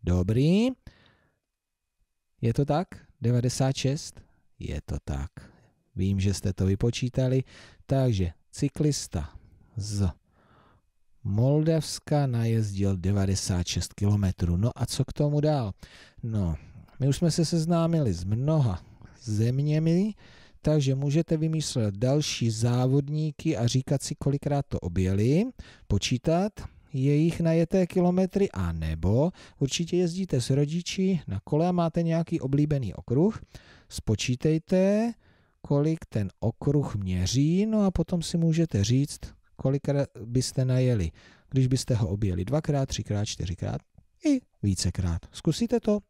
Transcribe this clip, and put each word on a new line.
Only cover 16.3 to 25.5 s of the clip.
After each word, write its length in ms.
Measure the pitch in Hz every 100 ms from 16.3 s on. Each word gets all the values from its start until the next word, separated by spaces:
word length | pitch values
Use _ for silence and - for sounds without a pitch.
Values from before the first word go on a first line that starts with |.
| 110 90 76 - - - -
my 80 | 135
už 100 | 139
jsme 140 | 170
se 140 | 151 160
seznámili 680 | 170 160 175 165 165 135
s 100 | 87
mnoha 600 | 90 107 139 160 123 90 - - - -
zeměmi, 920 | 117 104 113 131 147 151 160 170 214 202 - - - -
takže 340 | - 151 135 135
můžete 420 | 143 147 160 160
vymýšlet 580 | 160 160 151 131 107 98
další 560 | 123 147 147 - 117
závodníky 1080 | 110 120 120 127 139 143 151 156 - 160 147
a 100 | 117
říkat 360 | 131 131 139
si, 120 | - 147
kolikrát 500 | - 139 - 143 -
to 120 | -
objeli, 680 | - 87 92 95 113 151 247